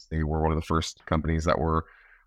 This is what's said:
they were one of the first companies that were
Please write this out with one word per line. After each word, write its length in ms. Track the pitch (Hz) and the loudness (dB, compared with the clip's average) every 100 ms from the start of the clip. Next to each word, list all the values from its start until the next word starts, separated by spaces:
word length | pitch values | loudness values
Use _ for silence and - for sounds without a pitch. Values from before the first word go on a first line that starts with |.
| - | -6
they 120 | 80 | -2
were 180 | 78 80 | 0 0
one 100 | 80 | 0
of 60 | 80 | 0
the 80 | - | 0
first 400 | 82 - - - | 0 -2 -8 -4
companies 400 | 80 78 80 80 | -2 0 0 0
that 120 | - | 0
were 280 | 80 80 - - - - | 0 0 -2 -10 -20 -20